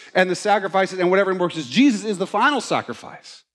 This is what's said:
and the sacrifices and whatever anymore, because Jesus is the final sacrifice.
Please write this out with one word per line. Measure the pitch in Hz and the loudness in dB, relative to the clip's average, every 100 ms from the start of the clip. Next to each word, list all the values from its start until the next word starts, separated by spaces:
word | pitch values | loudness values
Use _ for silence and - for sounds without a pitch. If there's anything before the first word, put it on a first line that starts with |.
| - | -4
and | 185 185 | 0 0
the | 175 | 0
sacrifices | 208 208 196 190 185 185 | 0 0 0 0 0 0
and | 180 | 2
whatever | 190 190 | 2 2
anymore, | 185 175 | 0 -2
because | 160 127 | -4 -2
Jesus | 143 285 208 | 4 4 4
is | 214 180 | -2 -4
the | 185 | -4
final | 208 262 269 | 0 0 0
sacrifice. | - 135 - 117 - - - - _ | -2 -4 -4 -12 -16 -20 -20 -20 _